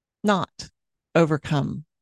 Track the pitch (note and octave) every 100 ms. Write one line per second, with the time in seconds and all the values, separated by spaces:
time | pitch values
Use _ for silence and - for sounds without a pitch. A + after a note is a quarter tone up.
0 | _ _ G#3 F#3+ - - - _ _ _
1 | _ D#3+ D#3+ D3+ - D3 - C3+ - _